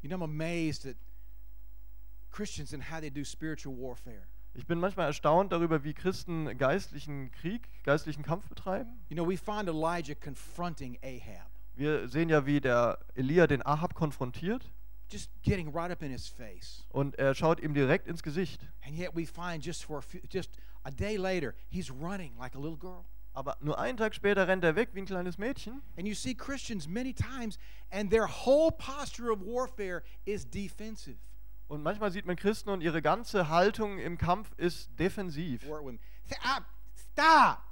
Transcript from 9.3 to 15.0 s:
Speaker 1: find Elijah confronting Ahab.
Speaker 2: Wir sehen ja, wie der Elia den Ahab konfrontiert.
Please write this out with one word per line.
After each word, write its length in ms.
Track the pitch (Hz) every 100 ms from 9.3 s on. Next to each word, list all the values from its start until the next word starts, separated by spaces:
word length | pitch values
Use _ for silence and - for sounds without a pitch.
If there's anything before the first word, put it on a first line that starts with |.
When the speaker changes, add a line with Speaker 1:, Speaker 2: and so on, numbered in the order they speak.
| 185
Speaker 1:
find 320 | - 208 196
Elijah 460 | 156 160 175 151
confronting 840 | 147 151 135 - - 175 156 131 120
Ahab. 480 | 135 127 107 95 - - -
Speaker 2:
Wir 340 | - 147 151 110
sehen 200 | 127 165
ja, 160 | 156 135
wie 140 | 147
der 380 | 139 120 120 - -
Elia 320 | - 131 170 160
den 180 | 139
Ahab 300 | 127 151 175
konfrontiert. 760 | - 156 135 127 - 170 247 - - - -